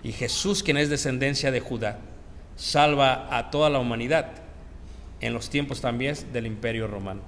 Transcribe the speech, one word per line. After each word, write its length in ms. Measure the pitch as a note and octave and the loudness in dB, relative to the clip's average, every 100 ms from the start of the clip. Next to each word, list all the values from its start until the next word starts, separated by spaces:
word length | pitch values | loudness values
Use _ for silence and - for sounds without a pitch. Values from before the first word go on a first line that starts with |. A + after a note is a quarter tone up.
Y 120 | - | -6
Jesús, 500 | A2 A#2+ - F#3+ G3+ | -4 -2 0 0 0
quien 140 | - C#3+ | 2 2
es 120 | D3 | 2
descendencia 600 | D3 C#3+ B2+ C3+ C#3 C#3+ | 2 0 2 0 2 2
de 80 | B2+ | 2
Judá, 400 | - A#2+ G#2+ G#2 - - - - - - | -2 -2 -2 -4 -12 -16 -16 -16 -14 -8
salva 720 | - D3 D3 C#3+ C3+ B2+ - A#2+ | 0 6 6 8 6 4 0 -4
a 140 | A#2 | 0
toda 180 | D3 D3+ | 4 4
la 100 | C#3 | 4
humanidad 520 | A#2+ A#2 A#2+ D#3 - - - - - - - - - - | 2 0 2 2 0 -10 -14 -16 -14 -14 -14 -14 -14 -6
en 120 | A#2 | -4
los 160 | A#2 - | -2 0
tiempos 320 | C#3+ C#3+ C3+ | -2 0 -2
también 340 | B2+ A#2+ C3+ D3 - | -2 0 0 -2 -4
del 140 | B2 A2+ | -4 -4
imperio 420 | A2 A2+ A2+ A2 | -2 -2 -2 -2
romano. 340 | G#2 G2 G2 | -4 -6 -6